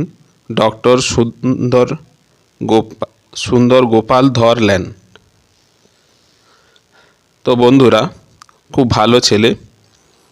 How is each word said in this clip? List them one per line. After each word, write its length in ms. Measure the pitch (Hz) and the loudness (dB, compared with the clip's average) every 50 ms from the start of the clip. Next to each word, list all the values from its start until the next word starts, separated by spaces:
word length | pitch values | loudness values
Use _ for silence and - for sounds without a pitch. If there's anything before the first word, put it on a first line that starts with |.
| 151 - - _ _ _ _ _ _ - | -4 -8 -12 _ _ _ _ _ _ -8
ডক্টর 460 | 113 110 110 110 - - - 120 127 127 | -4 -2 -2 -2 -2 -2 0 0 0 0
সুন্দর 840 | 131 - - - 117 117 - - - 127 127 - 120 123 131 123 123 117 131 - - _ _ _ _ _ _ _ _ _ _ - | 0 -2 -2 -2 -2 -4 -6 -6 -6 -6 -4 -4 -4 -2 0 0 0 -2 -4 -8 -14 _ _ _ _ _ _ _ _ _ _ -10
গোপ-, 440 | 117 110 107 113 110 110 - - - - _ _ _ _ - | -4 -2 -2 -2 -2 -4 -10 -14 -14 -14 _ _ _ _ -16
সুন্দর 460 | - - - 127 120 123 123 127 131 127 | -14 -6 -2 0 2 2 4 4 2 2
গোপাল 440 | 117 113 113 110 - 131 127 131 135 | 2 0 0 0 0 0 0 0 0
ধর 280 | 123 117 113 117 117 | 0 0 0 0 0
লেন। 260 | 120 113 101 98 90 90 - - - _ _ _ _ _ _ _ _ _ _ _ _ _ _ _ _ _ _ _ _ _ _ _ _ _ _ _ _ _ _ _ _ _ _ _ _ _ _ _ _ _ _ _ _ _ _ _ _ - | 0 0 0 0 -2 -4 -8 -14 -20 _ _ _ _ _ _ _ _ _ _ _ _ _ _ _ _ _ _ _ _ _ _ _ _ _ _ _ _ _ _ _ _ _ _ _ _ _ _ _ _ _ _ _ _ _ _ _ _ -4
তো 80 | 127 127 | -2 0
বন্ধুরা, 460 | 120 123 123 135 139 131 113 110 107 120 - - - _ _ _ _ _ _ _ _ _ _ - | 2 2 4 4 4 4 4 2 2 0 -4 -8 -14 _ _ _ _ _ _ _ _ _ _ -4
খুব 120 | - 135 117 | -2 -2 0
ভালো 300 | - 110 107 110 120 123 | 0 0 0 2 2 0
ছেলে। 360 | - - 113 104 107 123 208 - - - _ _ _ _ _ _ _ _ _ _ _ _ | 0 0 0 0 0 0 -2 -4 -10 -20 _ _ _ _ _ _ _ _ _ _ _ _